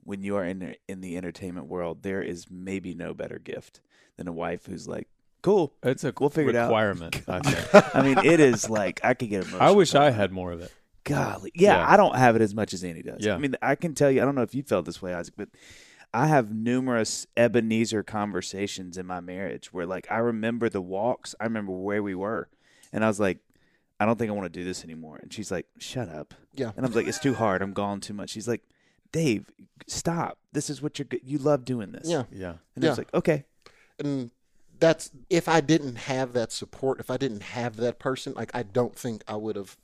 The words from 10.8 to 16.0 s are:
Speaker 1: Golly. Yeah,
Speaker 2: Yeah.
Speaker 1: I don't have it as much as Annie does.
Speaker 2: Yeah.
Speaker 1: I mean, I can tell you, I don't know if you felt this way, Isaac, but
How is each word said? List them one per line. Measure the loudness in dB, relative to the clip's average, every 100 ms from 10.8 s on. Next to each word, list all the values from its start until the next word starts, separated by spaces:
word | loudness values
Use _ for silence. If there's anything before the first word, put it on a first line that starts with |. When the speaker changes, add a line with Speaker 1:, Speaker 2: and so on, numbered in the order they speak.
| _ _ -4
Speaker 1:
Golly. | -2 -2 -6 -8
Yeah, | 4 6 6
Speaker 2:
Yeah. | 8
Speaker 1:
I | 8
don't | 8 6
have | 6 6
it |
as | 4 2
much | -4
as | -4
Annie | -8 -10
does. | -12 -4
Speaker 2:
Yeah. | -2 0
Speaker 1:
I |
mean, | -2 -2
I | -2 0
can | -2
tell | 2 4
you, | 6
I | 4
don't | 2
know |
if | -2 -4
you |
felt | -2 -2 -2
this | -8
way, | -8
Isaac, | -8 -10 -12
but | -14 _ -20 -20 -20 -20